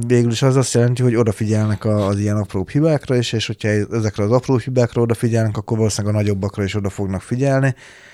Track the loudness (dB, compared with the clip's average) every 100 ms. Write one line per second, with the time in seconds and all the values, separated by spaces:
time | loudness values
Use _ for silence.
0 | 2 2 2 2 2 2 2 2 2 2
1 | 2 2 2 0 0 0 0 0 0 0
2 | 0 0 0 -2 -2 -4 -4 0 2 0
3 | 0 -2 0 -2 -4 -4 -2 0 0 -2
4 | -2 -2 0 0 2 -2 0 0 0 2
5 | 0 0 0 0 0 -2 -4 0 0 0
6 | -2 0 0 -2 -4 -2 -4 -2 -4 -4
7 | -4 -4 -4 -2 0 2 0 -2 -10 -20
8 | -20